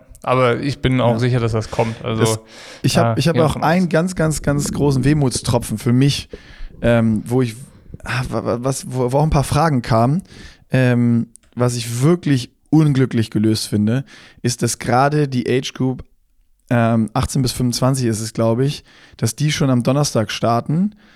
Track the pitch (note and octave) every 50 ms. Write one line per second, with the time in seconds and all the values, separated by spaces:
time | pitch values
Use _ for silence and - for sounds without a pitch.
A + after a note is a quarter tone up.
0 | - - - - - - B2+ C3 B2+ - - - C#3 C#3 C3 - - C3 B2+ B2+
1 | A#2 A#2 A#2 A2 B2 B2 B2 B2 A#2 A2+ A2 A2 G#2 - - - A#2 A2+ A2 -
2 | - A#2 A2+ A2 A2+ A2 A2 G#2+ - - - - - - - - - - - F3
3 | A#2+ A#2 A2+ D3+ B2+ E3 D#3+ D#3+ D#3+ C#3+ C#3 C3 - D3+ E3 F#3 F#3 D#3 D3 D#3
4 | E3+ F#3 F#3 - D#3+ D#3 D3 - - D3 C#3+ C#3+ C#3+ - - - C#3 D3 C3+ C3
5 | A#2+ C#3 D3+ D3+ C#3 B2+ - - - - A#2 A#2+ A2 - A2+ G#2 - A#2+ A#2+ B2+
6 | C#3 C#3+ C#3+ - - - - - - - - - - - - - - A#2 A#2+ A#2
7 | A2+ A2+ A2 G2+ - - A#2+ C3 B2+ A#2 A2 A#2+ - - - - - - - -
8 | - - A#2 B2 B2+ A2+ - A2+ A2 A#2 G#2+ A#2+ B2 C3+ C3+ - - - B2+ B2+
9 | B2+ B2 B2+ C#3+ D3 D#3+ - C#3+ C3 - C#3 C#3+ D#3+ E3 C#3+ B2 - - A#2 A2+
10 | A#2 B2+ D3+ F#3+ - - - - - - - _ _ _ - C3 B2+ B2 B2 A#2+
11 | A#2+ A#2+ A#2 A#2 A2+ - - _ _ _ _ A#2 B2 B2 A#2+ B2 A2+ A#2 A#2 A#2+
12 | C3 D#3 F3+ F3 - D3+ C#3 B2 A#2+ - _ _ _ _ - D#3 D#3+ D3 C#3 C3
13 | C3 - - A#2 A2 - - A2 G#2+ A2 A2 A2 - - - G#2 G#2 G#2+ A#2 C3+
14 | C#3 - - - - - - - - A#2+ A#2+ - C3 A#2 - - - - A#2 B2
15 | C#3 C#3+ D3 D3+ D3 C3+ C3 B2 - - A#2+ C3 B2+ - - - B2+ C3 B2+ -
16 | - - _ _ _ _ _ _ _ _ _ _ _ - B2 A#2+ A#2 A2+ A#2 A2+
17 | A2 - - C3 - - - D3+ B2+ A#2 - - B2+ B2 A#2 - C3 B2+ C#3 C3+
18 | B2 A2+ A2 G2+ A2+ A2 - - A2+ A2+ A#2 A#2+ C3+ C#3+ D3 - - - - -
19 | - - - - A#2+ A2+ - - C#3+ D3+ D3 - D#3+ C3+ B2+ B2 A2+ C3+ C3 D3
20 | D3 - - B2 G#2+ - - - - A2+ A#2 A#2 - - D3 E3+ G3 G#3 - -
21 | - - _